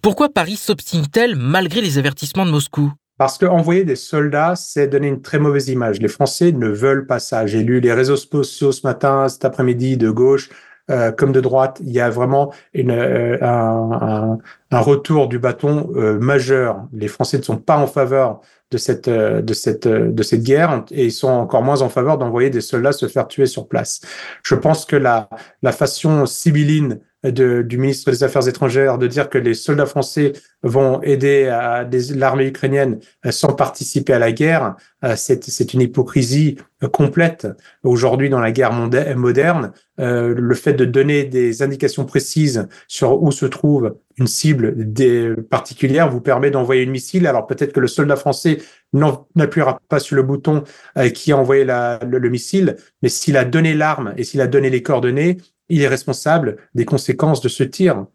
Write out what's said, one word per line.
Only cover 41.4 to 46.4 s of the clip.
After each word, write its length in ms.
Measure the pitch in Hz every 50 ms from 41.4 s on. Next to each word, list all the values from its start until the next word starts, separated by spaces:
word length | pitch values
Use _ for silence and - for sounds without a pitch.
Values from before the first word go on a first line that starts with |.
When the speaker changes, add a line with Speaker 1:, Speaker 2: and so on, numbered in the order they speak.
| 123 120 117 117
Speaker 2:
indications 440 | 139 139 139 135 147 135 - - 131
précises 600 | 123 - 139 127 - - 156 156 143 123 113 101 - - - - _
sur 340 | - - 139 123 131 135
où 80 | 170 160
se 160 | 131 - 147
trouve 520 | 131 - - - 147 147 139 117 107 - - _ _ _ -
une 80 | 131
cible 480 | 117 - - - 156 151 127 113 107 - 110 113 107
des, 400 | 107 117 135 123 120 120 117 117 113 113 113 -
particulière 600 | - 123 - - - - - 131 135 160 165 151
vous 100 | 123 123
permet 300 | 120 - 127 123